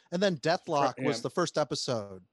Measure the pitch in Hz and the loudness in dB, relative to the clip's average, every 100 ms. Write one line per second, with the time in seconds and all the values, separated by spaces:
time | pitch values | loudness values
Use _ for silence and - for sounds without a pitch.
0 | _ 180 202 165 156 180 - 151 135 123 | _ 0 0 2 0 0 0 2 2 0
1 | 131 131 135 - 165 - 151 147 - 120 | -2 -2 -2 -2 0 0 -2 -2 -2 -4
2 | 101 95 90 | -4 -12 -18